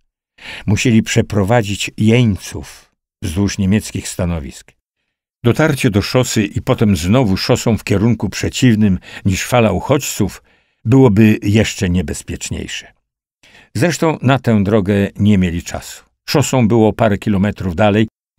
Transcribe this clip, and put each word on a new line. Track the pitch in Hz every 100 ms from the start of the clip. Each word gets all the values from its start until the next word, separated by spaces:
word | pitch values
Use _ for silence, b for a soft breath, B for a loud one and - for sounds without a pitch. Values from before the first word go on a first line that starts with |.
| _ _ _ _ B B -
Musieli | 104 131 110
przeprowadzić | - 120 - 110 95 123 101 98 - -
jeńców | 110 120 117 90 - 82 76 - _ _ _ _
wzdłuż | 92 85 101 -
niemieckich | 95 104 - 101 -
stanowisk. | - 87 85 67 - - _ _ _ _ _ _ _
Dotarcie | 120 110 156 135 127
do | 98
szosy | - 127 123 -
i | 101 -
potem | - 127 107 90
znowu | 82 123 110 92
szosą | - 120 127 104
w |
kierunku | - 101 113 113 98
przeciwnym | - 98 - 127 107 107 90 B B
niż | 101 92
fala | - 123 110
uchodźców | 92 - 143 - - 95 - _ _ _ _
byłoby | 110 135 131 98 110 107
jeszcze | 104 107 101 - 92
niebezpieczniejsze. | 90 76 - - - - 82 76 - - _ _ _ _ _ b b b
Zresztą | 104 170 151 165 -
na | 123 135
tę | - 107
drogę | 98 110 95 101 98 -
nie | 104 101
mieli | 92 85
czasu. | - - - - _ _ -
Szosą | 151 131 131 110
było | 117 107
parę | 95 113 98
kilometrów | - 98 101 - 92 85
dalej, | 104 101 110 _ _